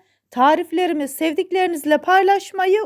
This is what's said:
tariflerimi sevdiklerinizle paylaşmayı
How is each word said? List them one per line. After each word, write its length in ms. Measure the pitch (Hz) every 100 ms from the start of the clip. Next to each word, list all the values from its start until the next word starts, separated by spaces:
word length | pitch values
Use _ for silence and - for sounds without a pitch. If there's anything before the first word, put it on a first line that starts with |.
| _ _ _
tariflerimi 800 | - 269 320 349 320 359 320 277
sevdiklerinizle 880 | - 320 302 359 370 370 339 294 302
paylaşmayı 840 | 302 381 381 392 392 392 370 403